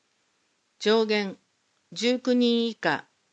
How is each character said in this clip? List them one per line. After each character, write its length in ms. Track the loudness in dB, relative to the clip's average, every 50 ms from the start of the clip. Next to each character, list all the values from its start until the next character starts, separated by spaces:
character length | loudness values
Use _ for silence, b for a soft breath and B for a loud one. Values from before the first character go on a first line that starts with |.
| _ _ _ _ _ _ _ _ _ _ _ _ _ _ _ -4
上 260 | 0 2 2 2 2
限、 320 | 0 -2 -2 -2 -4 -8 -12 _ _ _ _ _ _ _ _ _ -18
十 280 | -8 -4 0 0 0 0
九 140 | 0 0 2
人 340 | 2 2 2 2 0 -2
以 80 | -4 -4
下 300 | -4 -4 -2 -2 -4 -6 _ _ _ _ _